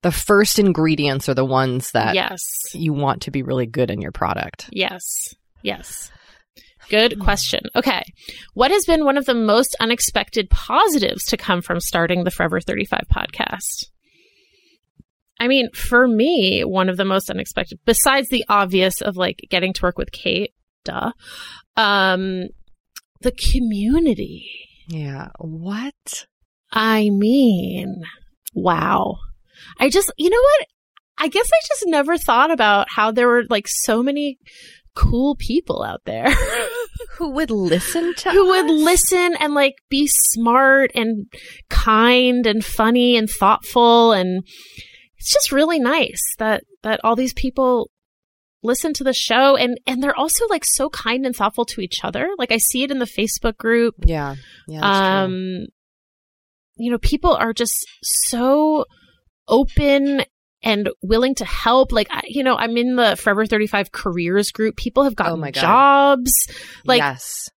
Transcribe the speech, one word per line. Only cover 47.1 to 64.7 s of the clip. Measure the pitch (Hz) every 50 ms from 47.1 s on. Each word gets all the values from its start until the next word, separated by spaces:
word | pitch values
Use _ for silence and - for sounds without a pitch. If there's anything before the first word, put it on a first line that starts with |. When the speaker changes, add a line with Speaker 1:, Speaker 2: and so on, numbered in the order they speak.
| 233
Speaker 2:
these | 220 262 254 -
people | - - 254 - - 262 254 254 233 - - _ _ _ _ _ _ _ _ _ _ _ _ _ _
listen | - 226 254 - - 320 294
to | - 277
the | 262 254
show. | - - - 226 240 269 277 277
And, | 240 247 247 247 - _
and | - 262 247
they're | 262 285 277 -
also, | 277 320 - - 480 440
like, | 403 320 -
so | - - - 269 302
kind | - - - 285 240 262 269
and | 254 240
thoughtful | - 202 208 - - 240
to | - - -
each | 190 175 - -
other. | - 202 175 - 269 349 403 349
Like, | 247 -
I | 220 226
see | - - - -
it | 269 277
in | 277 269
the | 240
Facebook | 202 - - 214 220 - - - 233 220
group. | _ - 226 233 233 233 233 - - 170
Speaker 1:
Yeah. | 165 165 151 143 139 139 139 131 - - - _
Yeah, | - 156 156
that's | 156 202 196 196
true. | 190 190 190 196 190 190 185
Speaker 2:
Um, | 185 185 185 185 180 - - _ _ _ _ _ _ _ _ _ _ _ _ _ _ _ _ _ _ _ _ _
you | - 233 240
know, | 240 226
people | - - 294 302 - 349 -
are | - - 226
just | 220 - 240 220 - - - - - _
so | - - - - - - - 233 240 262 277 294 302 311 311 302 - _ _ _ _ _ _ _ _ _ _ _ _
open | - 226 - 180 - - - 294 285 277 277 277 285 277 269 - _ _ _ _ _ _ _ -
and | 226 214 208 208 196 - _
willing | - 185 220 226 247 262 269
to | - 233
help. | - - - - 226 247 262 262 269
Like, | 247 220 208 -
I, | 339 - -
you | 262 220 285 269
know, | 262 247
I'm | - 226 226 233
in | 240 240 254 254
the | 247 240 214 180
Forever | - - 220 202 202 220
thirty-five | 214 226 208 208 214 - 202 196 -
careers | - - - 196 170 175 170 170 180 202 208 -
group. | - - 220 220